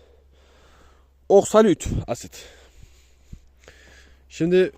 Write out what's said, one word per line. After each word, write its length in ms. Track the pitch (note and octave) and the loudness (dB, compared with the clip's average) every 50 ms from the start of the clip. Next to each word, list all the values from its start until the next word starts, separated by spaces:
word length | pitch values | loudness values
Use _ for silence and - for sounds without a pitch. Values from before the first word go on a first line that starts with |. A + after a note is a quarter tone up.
| _ _ _ _ _ _ _ _ _ _ _ _ _ _ _ _ - _ _ _ _ _ _ _ _ - | _ _ _ _ _ _ _ _ _ _ _ _ _ _ _ _ -20 _ _ _ _ _ _ _ _ 2
oksalit 580 | F#3+ G3+ F#3+ - - G#3+ A3 G#3+ D#3 - - - - - - | 2 2 2 4 2 2 4 2 0 -2 -4 -6 -8 -8 -8
asit. 420 | - A#2 - - - - - - - - - - - _ - - - - - _ _ _ _ _ _ - - - - _ _ _ - - - - - - - - - - _ _ _ | -8 -10 -12 -12 -18 -20 -20 -20 -20 -20 -20 -20 -20 _ -20 -20 -20 -20 -20 _ _ _ _ _ _ -20 -20 -20 -20 _ _ _ -20 -20 -20 -20 -20 -20 -20 -20 -20 -20 _ _ _
Şimdi 420 | - - D#3+ E3+ F3+ F#3 F#3 - - | -8 -6 -2 0 2 0 0 0 -4